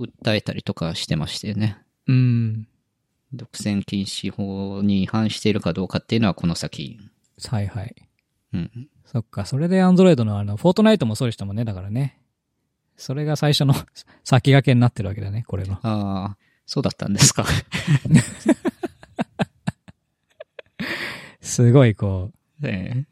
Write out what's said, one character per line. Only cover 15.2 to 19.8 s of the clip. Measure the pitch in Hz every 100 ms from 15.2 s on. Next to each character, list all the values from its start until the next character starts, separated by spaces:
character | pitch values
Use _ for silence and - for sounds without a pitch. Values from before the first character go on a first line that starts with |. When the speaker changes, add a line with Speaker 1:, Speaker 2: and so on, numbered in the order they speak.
Speaker 2:
だ | 98
ね、 | 107 117
こ | 92
れ | 95
の。 |
Speaker 1:
あ | 98
あ、 | 113 107 98 98 101 101 _ _ -
そ | -
う |
だ | 120
っ | -
た | 104
ん |
で | 101
す | 139
か。 | - 98
<laughs> | - - - - 143 - 151 - - - - - - - _ - - - - - _ - -